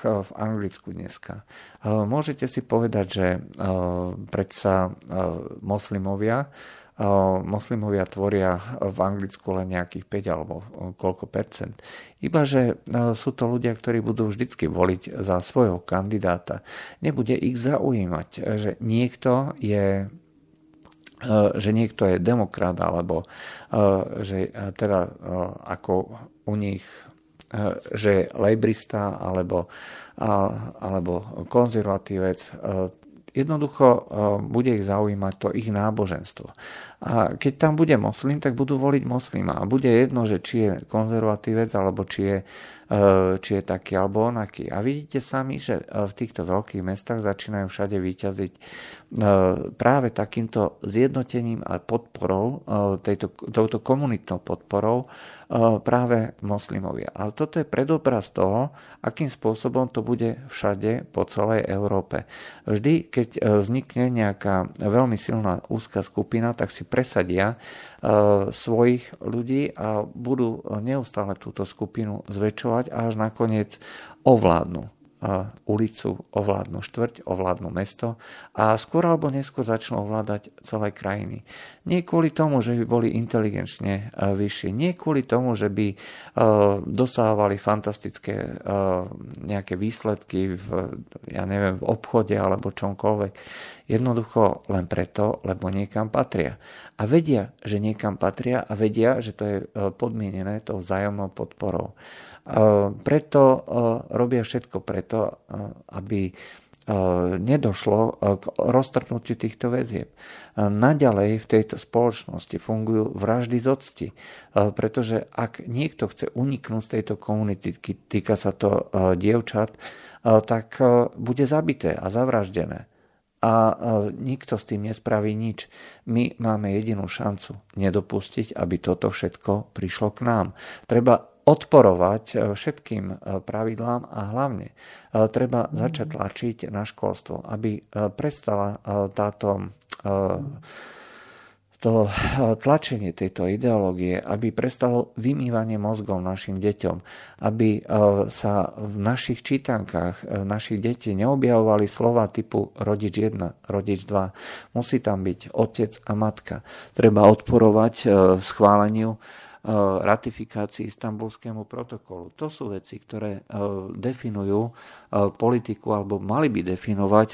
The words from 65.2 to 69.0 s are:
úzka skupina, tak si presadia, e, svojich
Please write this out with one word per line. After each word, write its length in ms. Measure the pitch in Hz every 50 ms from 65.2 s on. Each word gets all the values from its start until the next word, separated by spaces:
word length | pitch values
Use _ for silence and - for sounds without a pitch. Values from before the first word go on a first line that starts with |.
| - - 117 110 107 95 90 - - -
úzka 320 | 113 110 - - - 101 95
skupina, 480 | - - 104 101 - - 113 113 117
tak 160 | 117 - 95 95
si 160 | - - -
presadia, 720 | - - 127 127 - - 101 90 90 90 92 98 107 120
e, 920 | - - - - - - - - - - - 107 104 104 104 101 98 98 -
svojich 640 | - - - 120 113 113 120 123 123 123